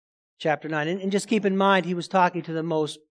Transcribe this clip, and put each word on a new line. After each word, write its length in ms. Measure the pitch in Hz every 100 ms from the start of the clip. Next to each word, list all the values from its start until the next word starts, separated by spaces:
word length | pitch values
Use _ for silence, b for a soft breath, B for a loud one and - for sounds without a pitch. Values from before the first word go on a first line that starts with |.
| _ _ _ -
chapter 320 | 165 147 156
nine. 200 | 156 151
And, 120 | 190
and 120 | 190
just 160 | 196 -
keep 180 | 220 196
in 100 | 190
mind, 300 | 196 196 170
he 80 |
was 140 | 180 160
talking 340 | 190 175 175
to 100 | 160
the 100 | 165
most 360 | 165 160 151 - _